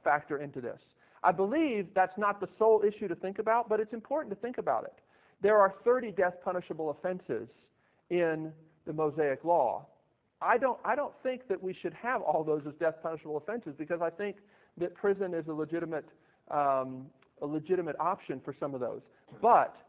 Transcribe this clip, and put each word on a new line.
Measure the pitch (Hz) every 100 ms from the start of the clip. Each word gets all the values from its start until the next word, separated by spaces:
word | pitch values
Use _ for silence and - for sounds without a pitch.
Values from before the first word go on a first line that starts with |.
factor | 165 147 - 143
into | 147 135
this? | 120 - _ _ _ _
I | 185
believe | 175 196 285 320 220 170
that's | - 185 -
not | 208 202
the | 180 -
sole | 220 220
issue | 208 208 202
to | 170
think | 190 196
about, | 214 233 233
but | 214
it's | 220
important | 233 - 285 247 196
to |
think | 240 254
about | 170 117
it. | - - _ _ _ _
There | 196 214
are | 190 196
thirty | 233 254 226
death | 185 180 180
punishable | - 180 170 160 160
offenses | 143 185 185 - 117 113 _ _ _ _ _ -
in | 175 170 156 160 156 - _ -
the |
Mosaic | 156 156 139 147 131 160
Law. | 170 123 95 - _ _ _ _ -
I | 165 233
don't, | 262 220
I | 190
don't | 262 285 -
think | 262 254 254
that | 185
we | 185
should | 180 175
have | 156 240 254
all | 156 156
those | 156 151 147
as |
death | 147 165 156
punishable | 170 160 156 151
offenses | 151 233 170 139
because | 156 175
I | 165
think | 165 208 196 _ _ _ -
that | 175
prison | - 202 196 190
is | 170 156
a |
legitimate, | 156 151 165 165 156 - _ _ _ -
um, | 147 139 135 131 131 135 _ _ -
a | 143
legitimate | 156 151 185 170 139
option | 160 190 - 135
for | 135 139
some | 147
of | 135
those. | 120 110 - _ - -
But | 226 208 123 -